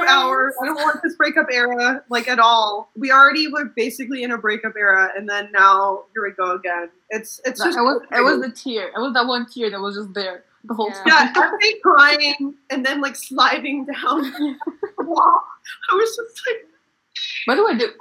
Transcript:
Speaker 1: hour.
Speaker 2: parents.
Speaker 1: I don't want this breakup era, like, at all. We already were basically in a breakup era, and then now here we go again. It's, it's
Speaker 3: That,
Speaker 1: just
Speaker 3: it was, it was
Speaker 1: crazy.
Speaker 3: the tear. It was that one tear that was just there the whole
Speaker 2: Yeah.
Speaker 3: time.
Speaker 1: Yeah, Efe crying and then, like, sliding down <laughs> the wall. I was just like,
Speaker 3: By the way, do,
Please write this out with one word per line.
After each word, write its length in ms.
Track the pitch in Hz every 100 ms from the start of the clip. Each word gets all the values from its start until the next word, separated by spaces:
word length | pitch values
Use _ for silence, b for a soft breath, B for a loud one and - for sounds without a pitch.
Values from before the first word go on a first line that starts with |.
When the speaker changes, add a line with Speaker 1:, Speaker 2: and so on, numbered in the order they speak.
| 349
Speaker 1:
hour. 440 | 269 262 262 269
Speaker 2:
parents. 60 | 262
Speaker 1:
I 40 | 269
don't 100 | 311
want 260 | 302 294
this 140 | 339 339
breakup 300 | 294 320 311
era, 540 | 247 240 240 247 262 -
like, 180 | 240 226
at 100 | 247
all. 520 | 226 233 214 208 - -
We 140 | 269
already 380 | 269 277 294 302
were 160 | 294
basically 580 | 262 - 240 247 240 262
in 80 | 247
a 80 | 233
breakup 360 | 208 214 220 208
era, 320 | 202 190 190 190
and 120 | 208
then 220 | 202 208
now 520 | 202 196 196 196 196 -
here 100 | 220
we 80 | 202
go 220 | 196 185
again. 360 | 185 185 175 170 _ -
It's, 300 | 214 220 -
it's 140 | 262 254
Speaker 3:
That, 80 | 175
Speaker 1:
just 120 | 240
Speaker 3:
it 40 |
was, 180 | 247 262 -
it 80 | 240
was 160 | 254 269
Speaker 1:
crazy. 100 | 254
Speaker 3:
the 60 |
tear. 340 | - 269 220 185
It 120 | 202
was 120 | 269
that 120 | 247 247
one 200 | 247 233
tear 240 | 247 220
that 100 | 196
was 160 | 196 202
just 180 | 208
there 300 | 196 190 180 _ _ -
the 80 |
whole 140 | 226 208
Speaker 2:
Yeah. 140 | 196
Speaker 3:
time. 300 | 190 311 262
Speaker 1:
Yeah, 160 | - 320
Efe 300 | 403 427 427
crying 720 | - 294 285 294 294 285 277 - -
and 160 | 269 262
then, 140 | 285
like, 160 | 277 -
sliding 680 | - 262 262 262 285 277
down 380 | 262 - - 302
<laughs> 760 | 262 294 294 254 - - 403 -
the 60 |
wall. 380 | 320 330 339 339 - - - B -
I 40 | 370
was 200 | 453 -
just 240 | - - -
like, 180 | 453 - _ _ _ _ - B B B
Speaker 3:
By 80 | 277
the 80 |
way, 120 | 427 226
do, 120 | 226 -